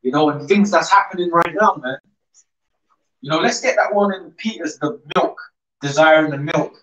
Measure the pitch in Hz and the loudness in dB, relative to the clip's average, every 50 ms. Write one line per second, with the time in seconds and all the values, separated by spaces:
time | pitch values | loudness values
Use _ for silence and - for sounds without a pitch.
0 | - 127 127 147 156 147 143 143 - - 196 208 202 - 180 165 160 - 190 196 | -4 -2 0 2 0 0 0 -4 -2 0 2 2 2 4 2 0 2 4 4 2
1 | 196 - 190 180 175 175 165 170 165 165 151 190 214 208 - 151 127 127 131 - | 2 2 -6 -6 -4 0 2 0 0 0 0 0 0 0 0 -2 -8 -10 -10 -10
2 | _ _ _ _ _ _ _ _ _ _ _ _ _ _ _ _ _ _ _ _ | _ _ _ _ _ _ _ _ _ _ _ _ _ _ _ _ _ _ _ _
3 | _ _ _ _ - 147 156 160 185 240 - - - 254 - 214 - - 208 202 | _ _ _ _ -8 -4 -2 0 0 0 0 0 -2 0 0 2 0 2 2 2
4 | 202 202 190 - 170 156 _ - - 220 220 - - 151 - _ - 151 - - | 0 0 -2 -6 -12 -20 _ -8 -8 -8 -8 -6 -10 -10 -8 _ -6 -6 -6 -8
5 | _ - - 185 - - - - - - _ _ _ _ _ _ - 143 139 151 | _ -2 0 0 0 0 -4 -10 -20 -20 _ _ _ _ _ _ -8 -4 2 4
6 | 156 160 160 156 156 147 143 139 143 160 170 147 - - - _ | 4 6 6 4 4 0 -4 -6 -6 -4 -2 -2 -4 -4 -10 _